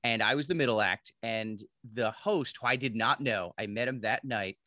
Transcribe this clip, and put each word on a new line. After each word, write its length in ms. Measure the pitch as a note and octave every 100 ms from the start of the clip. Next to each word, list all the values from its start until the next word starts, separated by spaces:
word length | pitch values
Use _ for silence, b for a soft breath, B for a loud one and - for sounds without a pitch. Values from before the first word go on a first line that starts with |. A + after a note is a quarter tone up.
| A#2
And 160 | A2+
I 140 | G#2+ C#3
was 100 | C#3+
the 80 |
middle 260 | F3 C3 A2
act, 300 | G2+ F#2+ - _
and 360 | A2+ A2 A2 G#2+ G#2+ _ A#2+
the 200 | A2 A2
host, 460 | - - G3+ C3+ -
who 60 | B2
I 80 | B2+
did 180 | C#3
not 260 | A2+ A2+ C#3+
know, 320 | C#3 G#2+ F2 -
I 80 | G#2+
met 220 | G#2 B2
him 140 | C3
that 220 | G#2+ A#2+
night 320 | C3+ A2+ F#2+ G2